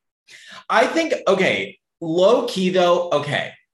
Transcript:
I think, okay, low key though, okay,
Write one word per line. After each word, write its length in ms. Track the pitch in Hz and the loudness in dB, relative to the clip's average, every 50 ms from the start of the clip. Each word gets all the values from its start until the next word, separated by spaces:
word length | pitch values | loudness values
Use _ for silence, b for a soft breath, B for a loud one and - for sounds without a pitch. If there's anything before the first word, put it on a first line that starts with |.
| _ _ _ _ _ B B B B B B B B _ | _ _ _ _ _ B B B B B B B B _
I 160 | 185 214 254 | 2 2 2
think, 300 | 277 - 330 330 302 - - - - | 2 0 -2 -2 -2 -4 -2 0 0
okay, 520 | 196 196 185 139 107 98 98 95 - _ _ _ _ _ | 0 2 2 0 0 -2 -6 -8 -12 _ _ _ _ _
low 460 | 170 160 160 175 185 202 233 285 - | -8 -4 0 2 4 4 4 2 0
key 240 | 240 - 190 185 185 | -4 -4 -2 -2 0
though, 400 | - 185 180 175 175 175 175 - | 2 2 2 2 2 0 0 -2
okay, 420 | 147 147 143 147 131 95 82 - - _ _ _ | -2 -4 -2 -2 -4 -6 -6 -6 -12 _ _ _